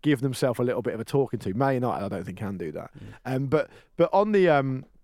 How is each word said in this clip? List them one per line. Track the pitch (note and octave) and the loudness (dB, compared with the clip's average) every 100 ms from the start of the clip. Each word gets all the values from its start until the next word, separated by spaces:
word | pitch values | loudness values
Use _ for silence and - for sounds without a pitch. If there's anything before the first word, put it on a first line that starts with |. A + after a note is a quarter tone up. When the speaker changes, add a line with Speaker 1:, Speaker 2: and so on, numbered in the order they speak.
Speaker 1:
give | D3+ C3+ | 2 2
themselves | C3+ B2+ C3 A#2 | 0 0 -2 0
a | |
little | B2 A#2+ | 0 0
bit | A#2+ | -4
of | G#2+ | -6
a | |
talking | - C#3 C3 A#2 | -2 0 0 -2
to. | G#2 | -4
Man | G2 C#3 | 0 0
United, | C3 B2 D2+ | 2 -2 -2
I | G2 | -4
don't | F#2 | -6
think, | F2+ F2+ | -8 -8
can | G2+ F#2+ | -8 -6
do | E2+ | -8
that. | D#2+ E2 | -8 -14
Speaker 2:
Mm. | - G2+ G#2+ B2 C3 | -16 -18 -14 -6 -4
Speaker 1:
Um, | C#3 | 0
but, | D3+ - - _ - | 0 0 -10 _ 0
but | E3 | 4
on | G3 G#3+ | 4 4
the, | G#3 F3+ | 4 6
um, | D3 C3+ C3 - _ | 4 2 -4 -8 _